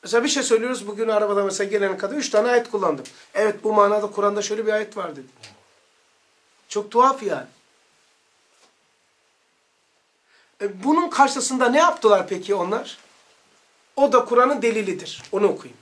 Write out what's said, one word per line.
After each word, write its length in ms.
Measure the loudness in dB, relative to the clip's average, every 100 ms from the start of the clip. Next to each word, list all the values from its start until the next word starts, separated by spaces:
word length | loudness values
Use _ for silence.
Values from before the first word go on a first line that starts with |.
Mesela 200 | 0 0
bir 60 | 0
şey 140 | -2
söylüyoruz, 440 | 2 0 0 -6 -8
bugün 200 | -6 0
arabada 360 | 0 2 0
mesela 260 | -2 -2 -4
gelene 280 | -2 -2 -2
kadar 180 | -6 -6
üç 140 | 0
tane 200 | 0 4
ayet 220 | 2 0
kullandım. 340 | -2 -2 -4 -8 -20 -8
"Evet, 300 | -2 0 0
bu 100 | 0
manada 340 | 4 4 2 -2
Kur'an'da 340 | -2 -2 -2
şöyle 240 | -4 -4 -2
bir 60 |
ayet 260 | -2 -4 -10
var." 140 | -10
dedim. 180 | -12 -20 _ -20 _ _ _ _ _ _ _ _ _ _ _ _
Çok 220 | -8 -2
tuhaf 320 | 2 4 2
yani. 240 | -4 -6 -8 _ _ _ _ _ _ _ _ _ _ _ _ _ _ _ _ _ _ _ _ _ _ _ _ _ _ _ _ _ _ _
E, 220 | -8 -4
bunun 260 | 0 2 2
karşısında 600 | 2 2 2 -4 0 2
ne 80 | 4
yaptılar 500 | 4 4 4 4 2
peki 280 | -6 -4 -2
onlar? 420 | -2 -4 -8 -18 _ _ _ _ _ _ _ _ _ 0
O 160 | 4
da 140 | 4 4
Kur'an'ın 360 | 2 2 2
delilidir. 600 | 0 -2 -4 -6 -10 -16 -8
Onu 160 | 0 0
okuyayım. 300 | 0 -10 -20